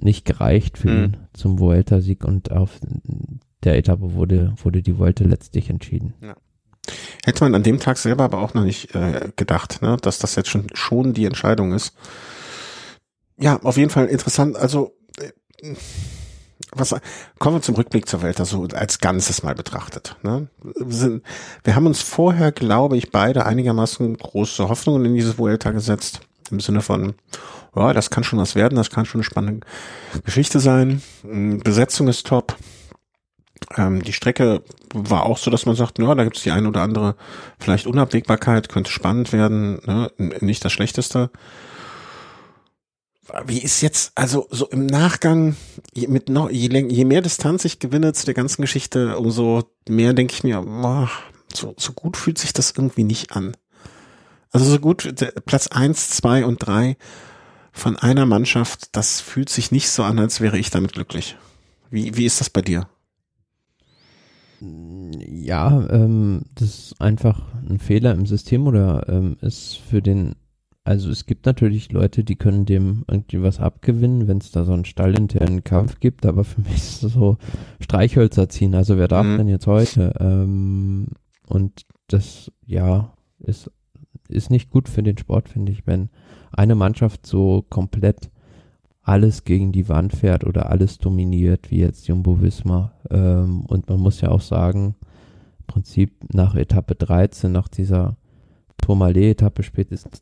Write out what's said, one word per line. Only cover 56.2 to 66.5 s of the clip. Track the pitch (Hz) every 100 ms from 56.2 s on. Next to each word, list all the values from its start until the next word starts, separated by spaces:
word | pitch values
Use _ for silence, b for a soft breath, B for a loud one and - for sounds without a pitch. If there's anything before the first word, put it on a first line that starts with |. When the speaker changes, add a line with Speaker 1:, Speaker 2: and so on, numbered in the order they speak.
| 123 127 123
Speaker 2:
und | 120 -
drei | 101 123 135 B B B B B B B
von | - - 107
einer | 117 135 131
Mannschaft, | 104 123 - - - - -
das | 101 -
fühlt | - - 135
sich | - 117
nicht | 131 -
so | -
an, | 104 110
als | 110 -
wäre | 113 104
ich | -
damit | - 95
glücklich. | - 92 151 - - b b b b _
Wie, | 113 113 110
wie | 120
ist | -
das | -
bei | 101
dir? | 95 87 90 _ _ _ _ _ _ _ _ _ _ b b b b b b b
Speaker 1:
Ja, | 98 80 82 90 90 76 50 82 71 85 95 143 104
ähm, | 113 110 110 104 95 -